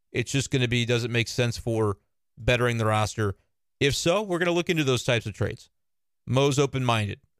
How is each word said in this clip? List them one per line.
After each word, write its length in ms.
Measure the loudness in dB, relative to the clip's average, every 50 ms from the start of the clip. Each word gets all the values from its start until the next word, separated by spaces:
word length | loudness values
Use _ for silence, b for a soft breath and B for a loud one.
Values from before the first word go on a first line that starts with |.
| _ _
It's 200 | -4 -4 -4 0
just 200 | -2 -2 0 0
gonna 160 | 0 0 0
be, 180 | 2 0 0 0
does 180 | 0 0 0 0
it 60 | -2
make 180 | -2 -2 -2
sense 300 | -2 -2 0 0 0 -2
for 400 | -4 -4 -2 0 0 0 0 0 -4 _ _ _ _ _ _ _
bettering 400 | -4 0 2 2 4 2 0 0
the 80 | 2 2
roster? 500 | 2 2 2 0 0 -2 -2 -2 -2 -4 -6 _ _ _ _ _ _ _ _
If 160 | 0 2 2
so, 260 | 2 0 0 0 0
we're 160 | 0 -2 -2
gonna 140 | 0 0 0
look 180 | 0 0 0 0
into 140 | 0 0 2
those 200 | 0 0 0 0
types 220 | 0 -2 -2 -2
of 80 | -6 -6
trades." 380 | -4 -6 -6 -6 -10 -16 _ _ _ _ _ _ _ _ _ _ _ _
Mo's 320 | -2 2 2 2 4 4 2
open-minded, 600 | 0 0 0 -2 0 0 0 0 0 -4 -6 -10 _ _ _